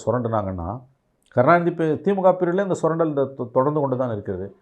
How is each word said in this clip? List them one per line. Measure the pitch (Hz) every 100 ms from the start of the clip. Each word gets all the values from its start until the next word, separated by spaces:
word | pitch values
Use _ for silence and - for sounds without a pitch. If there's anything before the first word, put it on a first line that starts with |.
| -
சுரண்டுனாங்கன்னா, | 120 117 110 98 92 85 123 - _ _ _ _
கருணாநிதி | - 131 175 170 170
பீ-, | 160
திமுக | 151 190 196 185
பீரியட்ல | 180 175 180
இந்த | 196
சுரண்டல் | 165 160 165 165
இந்த | 139
தொ-, | 135 135 123
தொடர்ந்து | 131 135 151
கொண்டு | 139 123
தான் | 127
இருக்கிறது. | 107 101 92 98 -